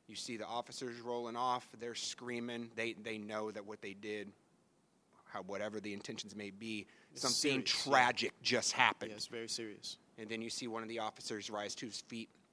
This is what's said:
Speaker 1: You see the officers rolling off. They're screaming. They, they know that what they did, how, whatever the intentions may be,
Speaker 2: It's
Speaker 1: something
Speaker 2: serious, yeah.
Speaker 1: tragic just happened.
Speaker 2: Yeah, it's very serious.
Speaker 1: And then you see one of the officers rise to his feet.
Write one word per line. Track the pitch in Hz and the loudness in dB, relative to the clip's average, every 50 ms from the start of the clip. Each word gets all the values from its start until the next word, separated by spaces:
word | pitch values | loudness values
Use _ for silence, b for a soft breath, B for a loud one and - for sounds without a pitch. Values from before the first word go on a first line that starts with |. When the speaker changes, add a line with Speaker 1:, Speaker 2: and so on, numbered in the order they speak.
| _ | _
Speaker 1:
You | - 107 | -12 -10
see | - - - 117 | -8 -6 -6 -4
the | 104 104 | -6 -4
officers | 95 113 120 120 - 120 - 131 123 117 120 | -2 -2 -2 -2 -4 -6 -8 -6 -6 -6 -6
rolling | 117 123 120 120 120 117 117 | -4 -2 -2 -2 -2 -2 0
off. | 117 127 127 123 123 - - - 110 | 2 4 4 4 2 0 -6 -10 -8
They're | 117 120 113 | -6 -6 -4
screaming. | - - - - - 123 123 120 120 117 120 120 117 117 117 110 | -4 -4 -4 -6 -6 -4 -4 -2 -2 -2 -2 -4 -4 -6 -4 -2
They, | 113 113 117 110 107 | -2 0 0 -2 -4
they | 107 117 110 | -4 -6 -4
know | 107 104 107 107 107 107 107 | -4 -4 -4 -2 -2 -2 -2
that | 101 107 98 | -4 -6 -8
what | 104 107 - | -8 -8 -8
they | - 101 98 | -8 -10 -10
did, | 101 107 107 107 104 101 101 98 - _ _ _ _ _ _ _ _ _ _ _ _ _ _ - - - - | -8 -6 -6 -4 -4 -6 -8 -12 -18 _ _ _ _ _ _ _ _ _ _ _ _ _ _ -20 -20 -14 -10
how, | - 101 92 | -8 -8 -6
whatever | 95 98 98 104 107 107 107 | -4 -2 -2 -2 -2 -2 -4
the | 98 107 98 | -4 -4 -4
intentions | 101 - - 113 104 - 101 98 | -4 -6 -6 -6 -8 -8 -8 -8
may | 104 104 98 | -8 -8 -8
be, | 98 101 113 113 110 104 95 B B B B B - | -8 -8 -6 -4 -4 -4 -4 B B B B B -4
Speaker 2:
It's | - | 0
Speaker 1:
something | 139 127 120 - - 143 135 131 - | 2 2 4 4 4 4 4 4 4
Speaker 2:
serious, | - - - - | 2 2 2 6
yeah. | 139 139 | 8 10
Speaker 1:
tragic | 127 123 123 123 - 120 - - - | 10 10 10 8 4 0 -2 -2 -2
just | - - 123 117 - - - | 0 2 2 4 4 4 6
happened. | 131 123 110 - - - 110 | 8 8 8 8 4 -2 -8
Speaker 2:
Yeah, | 104 | -6
it's | 107 - | -6 -8
very | - 120 113 117 | -6 -6 -6 -4
serious. | 110 - - 113 107 98 - - - - - _ _ - | -4 -4 -4 -4 -6 -8 -10 -10 -10 -10 -12 _ _ -12
Speaker 1:
And | - 110 | -10 -6
then | 104 113 113 | -4 -4 -4
you | 113 113 | -2 -4
see | - - 131 | -4 -4 -4
one | 117 110 113 113 | -2 -2 -4 -4
of | 110 | -4
the | 113 113 | -2 -2
officers | 107 107 - - 113 - 113 104 98 - | -2 -2 -2 -4 -4 -4 -4 -4 -4 -2
rise | 107 104 104 101 - | -2 -2 -2 -2 -4
to | - 135 | -4 -6
his | 113 98 - | -6 -6 -8
feet. | - - 120 113 113 - - - - _ | -8 -8 -6 -6 -8 -8 -12 -20 -20 _